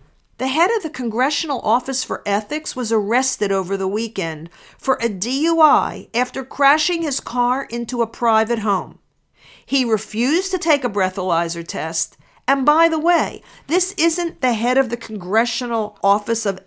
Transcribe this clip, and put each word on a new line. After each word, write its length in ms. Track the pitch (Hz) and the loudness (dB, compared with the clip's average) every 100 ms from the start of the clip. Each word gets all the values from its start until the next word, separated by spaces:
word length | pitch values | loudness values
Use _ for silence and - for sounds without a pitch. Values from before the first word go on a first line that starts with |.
| _ _ _ - | _ _ _ -6
The 80 | 262 | -2
head 240 | 285 370 466 | 2 2 0
of 60 | |
the 80 | 311 | -4
Congressional 720 | - 240 220 269 302 320 262 | -6 -4 0 0 0 -4 -2
Office 440 | - 240 269 262 | 0 0 0 -4
for 200 | - 202 202 | -4 -6 -2
Ethics 500 | 202 220 302 302 254 | -2 -2 -6 -6 -6
was 160 | 220 | 0
arrested 600 | 220 202 240 254 - 202 | 0 2 0 0 0 0
over 260 | 196 180 190 | 0 0 -2
the 100 | 190 | -2
weekend 640 | 208 233 214 165 156 160 - - - | -2 -4 -4 -4 -6 -12 -16 -20 -8
for 180 | - - | -2 0
a 40 | 233 | 0
D 360 | 190 208 269 | -2 -2 0
U 180 | 330 330 | 2 4
I 460 | 311 226 - - - 233 | 6 4 2 -6 -4 -2
after 280 | 247 277 | -2 -4
crashing 600 | 262 - 277 302 302 339 | -8 2 4 4 0 -2
his 160 | 330 254 | -2 -4
car 460 | - 247 240 269 - | -4 -2 0 0 -4
into 360 | 240 240 240 | -6 -4 -2
a 60 | 233 | -2
private 520 | - 233 220 220 233 | 0 2 2 2 0
home. 380 | 208 190 131 - _ _ _ _ - - | 0 -2 -2 -16 _ _ _ _ -20 -18
He 220 | - 269 240 | -2 0 2
refused 640 | 214 - 214 247 330 381 | 0 0 -2 2 2 0
to 80 | 370 | -2
take 260 | 339 285 | 2 2
a 60 | 240 | 0
breathalyzer 760 | 202 185 190 185 170 170 170 | 0 -2 0 0 0 0 -4
test. 540 | 170 170 160 165 - _ _ _ - | -8 -6 -4 -4 -6 _ _ _ -2
And 180 | 277 262 | 2 4
by 240 | 311 330 | 4 4
the 100 | 311 | 2
way, 440 | 320 339 196 - - - - | 2 2 0 -6 -16 -14 -2
this 260 | 349 - - | 0 0 0
isn't 440 | 330 339 339 - | 0 0 -4 -2
the 120 | 254 | 0
head 240 | 214 240 262 | 0 2 2
of 120 | 226 | 2
the 80 | 233 | -2
Congressional 1000 | - 214 175 214 240 - 247 226 208 - | -8 -10 -2 0 0 -2 -4 -2 -4 -2
Office 420 | 196 208 220 226 202 | 0 2 0 -2 -2
of 140 | 185 | -4